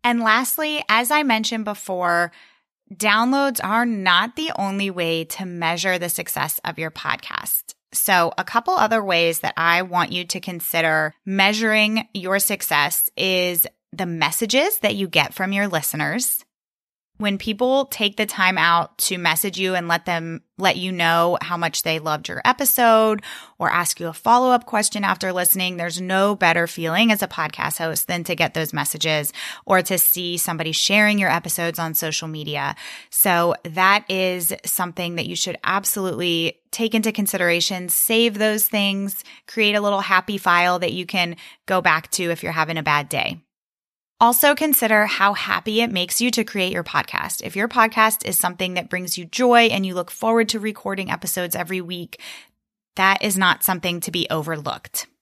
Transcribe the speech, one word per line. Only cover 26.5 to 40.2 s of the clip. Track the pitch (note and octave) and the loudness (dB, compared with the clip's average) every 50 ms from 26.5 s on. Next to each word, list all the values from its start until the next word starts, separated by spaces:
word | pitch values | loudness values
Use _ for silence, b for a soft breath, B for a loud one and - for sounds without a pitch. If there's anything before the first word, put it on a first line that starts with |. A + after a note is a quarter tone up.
| E3 E3+ E3+ | 4 4 0
feeling | E3 - - E3 D#3+ E3 F#3+ A3+ A#3 | -2 -4 -6 -4 -2 2 2 4 4
as | G#3+ G3+ G3+ | 2 0 0
a | |
podcast | F3+ - - D#3 D3+ - - - C#3+ D3+ - | -6 -4 -6 -6 -6 -4 -4 -4 -4 -4 -4
host | E3 D#3+ D#3 - - | -4 -4 -4 -4 -4
than | - F3+ F3 E3 | -4 -6 -6 -4
to | - F3 | -6 -2
get | D#3+ E3+ C#3 - | 0 0 -2 0
those | D#3+ D#3+ D#3 | -4 -6 -4
messages | - D3+ C#3+ - - D3+ D3+ D#3+ D#3 D3+ D3 D3 B B B B B B B | -4 -4 -4 -4 -4 -2 -2 0 0 0 -2 -4 B B B B B B B
or | - F#3+ F#3 | 2 2 4
to | F3+ - F#3+ | 4 2 0
see | E3+ - - - F3+ F3+ F3 F3 | 2 2 2 0 0 -2 -4 -4
somebody | E3 - - E3+ D#3+ D#3+ D#3+ | -4 -2 -4 -4 -4 -4 -2
sharing | D#3 - - - G3 G#3 G#3+ G#3 G#3 | -2 0 0 2 4 4 4 4 4
your | G3+ G3 E3+ | 2 2 2
episodes | D3 E3+ - E3+ - - E3+ E3+ E3 F3 | 0 0 -2 -4 -4 -2 -2 -4 -2 -4
on | E3 D#3+ D#3+ | -6 -4 -4
social | - - D#3+ D#3 - E3 | -4 -4 -4 -4 -6 -6
media. | D#3+ D#3 D#3 D3+ D3 D3 C#3+ C#3 C#3+ - B B B B B B B | -8 -10 -8 -8 -6 -6 -4 -4 -4 -6 B B B B B B B
So | - - - G3+ F3 E3+ E3+ F3 - - _ | -2 0 2 2 4 4 2 2 0 -2 _
that | F3 D#3 F#3 F#3 F#3+ G3+ G#3 G#3 - | -8 0 2 4 4 4 4 2 -2
is | F#3+ F#3+ F#3 F#3 F3+ F3+ E3+ - F#3+ - - | -2 0 0 0 -2 -2 -2 -4 -4 -4 -6
something | - - - F3+ F3 E3+ - F3 E3+ F3 | -6 -2 -2 -2 -4 -4 -6 -6 -4 -4
that | E3+ - | -6 -6
you | - F3 | -4 -4
should | E3 - F#3 E3+ - - | -4 -4 -4 -4 -4 -2
absolutely | - F#3 G3+ G3 - - G#3 F#3+ F#3 D#3 A2+ F3+ F3 E3+ E3 E3 E3+ - _ _ _ | 0 0 0 0 -2 -2 -2 -2 -4 -2 -2 -2 0 0 0 -2 -2 -4 _ _ _
take | - - A#3 A3+ A3 | -6 -4 -2 0 0
into | A3+ G#3+ A3+ | 0 0 0
consideration. | G#3+ - G3+ G3 - F#3 F3+ E3+ E3+ F3 E3+ - G3 F3+ F3+ F3 | -2 -2 -2 -2 0 0 2 2 2 2 0 -2 -4 -6 -4 -2
Save | - - - - A3+ A3+ A#3 A#3 G3+ | 0 0 2 2 4 4 4 4 2
those | G3+ G#3+ A3 G#3+ G#3+ - | 2 0 0 2 0 -2
things, | - - G#3 G3+ G3 G3 G3 G3 G3 F#3+ - B B B B B | 0 0 0 0 0 0 -2 -4 -6 -6 -10 B B B B B
create | - - A3+ G#3+ G#3 G#3 | -8 -2 0 0 2 2
a | G#3 | 2
little | G#3 G3+ G3+ G3 | 0 2 0 0
happy | G3+ F#3+ G3 F#3 | 2 2 2 2